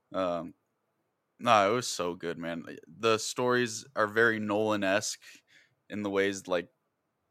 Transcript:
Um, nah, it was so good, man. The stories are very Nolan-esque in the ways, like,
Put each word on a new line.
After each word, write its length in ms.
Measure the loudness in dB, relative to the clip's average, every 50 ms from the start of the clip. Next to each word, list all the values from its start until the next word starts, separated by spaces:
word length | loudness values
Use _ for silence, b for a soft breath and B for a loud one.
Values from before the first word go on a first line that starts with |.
| _ _ -4
Um, 420 | -2 -2 -2 -2 -4 -6 -10 -14 _ _ _ _ _ _ _ _ _ _ _ _ _ _ _ _ -4
nah, 280 | 2 4 6 6 6 6
it 40 | 2
was 160 | 0 -2 -4
so 260 | -4 -4 -4 -4 -4
good, 240 | -6 -6 -8 -6 -6
man. 260 | -6 -8 -8 -8 -10 -12 -14 -16 -18
The 320 | -20 -10 -2 0 2 2 2
stories 680 | 0 -4 -4 -2 0 2 2 2 0 0 -4 -8 -14 -6 -2
are 120 | -2 -2 0
very 300 | 4 4 4 4 4 2
Nolan-esque 800 | -2 -2 0 0 2 0 0 0 2 2 2 2 0 -2 -8 -10 B B B B B B B B B B B _ _ -12
in 120 | -8 -6 -4
the 80 | 0
ways, 380 | 2 2 2 2 0 -4 -4 -4
like, 220 | -2 -2 -2 -6 _ _ _ _ _ _ _ _ _ _ _ _